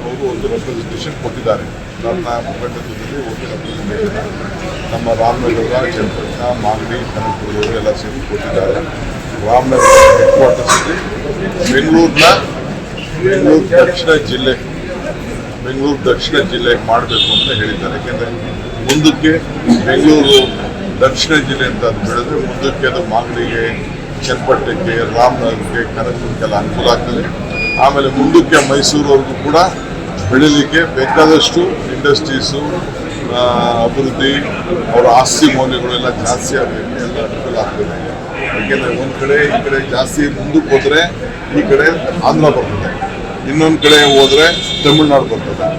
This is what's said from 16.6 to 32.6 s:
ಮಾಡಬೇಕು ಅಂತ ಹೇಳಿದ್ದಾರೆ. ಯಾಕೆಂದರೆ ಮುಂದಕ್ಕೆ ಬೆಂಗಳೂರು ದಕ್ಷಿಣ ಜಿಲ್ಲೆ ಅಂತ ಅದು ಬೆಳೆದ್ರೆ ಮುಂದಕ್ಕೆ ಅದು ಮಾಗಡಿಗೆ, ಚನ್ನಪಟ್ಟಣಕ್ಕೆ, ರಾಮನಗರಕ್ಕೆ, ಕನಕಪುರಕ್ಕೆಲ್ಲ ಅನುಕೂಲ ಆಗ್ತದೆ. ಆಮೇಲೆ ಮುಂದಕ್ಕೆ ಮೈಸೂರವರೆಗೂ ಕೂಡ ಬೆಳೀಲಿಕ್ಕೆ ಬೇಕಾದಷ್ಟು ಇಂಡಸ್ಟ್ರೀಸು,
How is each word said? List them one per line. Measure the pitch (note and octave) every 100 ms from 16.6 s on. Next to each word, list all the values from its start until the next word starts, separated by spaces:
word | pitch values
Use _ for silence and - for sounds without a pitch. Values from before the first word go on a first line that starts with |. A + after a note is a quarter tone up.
| A#2+ A#2 A2
ಮಾಡಬೇಕು | A#2 A#2 A2+ - -
ಅಂತ | - A2+
ಹೇಳಿದ್ದಾರೆ. | - - A#2+ C#3
ಯಾಕೆಂದರೆ | B2+ A#2 A2+ A2 - - - - -
ಮುಂದಕ್ಕೆ | C#3+ D3+ - D#3 D#3+ - - - A#2 -
ಬೆಂಗಳೂರು | C3+ G#3+ D4+ F4 G#4 B2+ - - - G3 -
ದಕ್ಷಿಣ | C3 - - D#3 B2+
ಜಿಲ್ಲೆ | C#3 B2+
ಅಂತ | A2 A#2
ಅದು | G#2+ G2+
ಬೆಳೆದ್ರೆ | B2 B2 D3 F#2+
ಮುಂದಕ್ಕೆ | - C3+ - C3
ಅದು | - A2 A2
ಮಾಗಡಿಗೆ, | A#2+ B2 A#2 A#2 A2+ A2+ - - - - -
ಚನ್ನಪಟ್ಟಣಕ್ಕೆ, | B2 C3+ B2+ C3 A2+ A#2+ A#2 A2 A2+
ರಾಮನಗರಕ್ಕೆ, | B2 B2 A#2 A2 G2+ A2+ A2+ A2+
ಕನಕಪುರಕ್ಕೆಲ್ಲ | A#2 - A#2 A2+ A2 G#2
ಅನುಕೂಲ | G#2+ A#2+ A#2+
ಆಗ್ತದೆ. | A#2 A#2+ A#2+ - - - B2+ D3+ - C#3
ಆಮೇಲೆ | C#3+ C3+ C3+
ಮುಂದಕ್ಕೆ | D#3 E3 - D3 C3+
ಮೈಸೂರವರೆಗೂ | C#3 C3+ D3 C#3+ C3+ C3 C3+ D3
ಕೂಡ | D#3 F#3 - - - - F#2+ F#2+
ಬೆಳೀಲಿಕ್ಕೆ | B2+ D3+ D3 C#3 D#3+ E3 C3
ಬೇಕಾದಷ್ಟು | C3+ D#3 D#3 D#3 - E3+ F#3 - - B2+
ಇಂಡಸ್ಟ್ರೀಸು, | C#3+ C#3 D3+ C3+ - C#3+